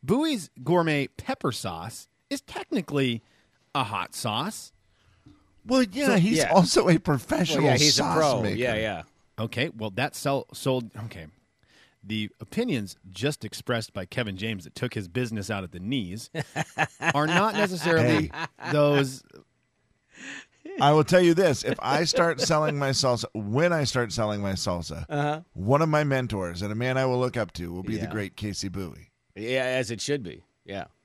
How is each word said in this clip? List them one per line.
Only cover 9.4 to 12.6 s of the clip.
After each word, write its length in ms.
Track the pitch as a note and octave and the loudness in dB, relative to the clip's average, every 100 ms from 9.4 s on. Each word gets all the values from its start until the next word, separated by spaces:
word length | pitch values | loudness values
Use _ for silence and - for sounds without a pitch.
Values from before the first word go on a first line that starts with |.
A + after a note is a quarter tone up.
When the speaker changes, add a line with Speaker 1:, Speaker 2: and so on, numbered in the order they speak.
| A2+ - D3+ A2 | -6 -2 -4 -4
Speaker 1:
well, 140 | A2 | -8
that 240 | G2 B2+ - | -4 -6 -4
sell-, 320 | C#3+ C#3 - | -2 -2 -4
sold, 380 | - - C3 A2+ G#2+ A2 | -6 -2 -2 -4 -12 -12
okay. 220 | F#2 D#2 _ _ _ _ _ _ _ | -12 -16 _ _ _ _ _ _ _
The 260 | G2 A2 G#2+ _ | -6 -4 -4 _
opinions 560 | G#2 - | -8 -4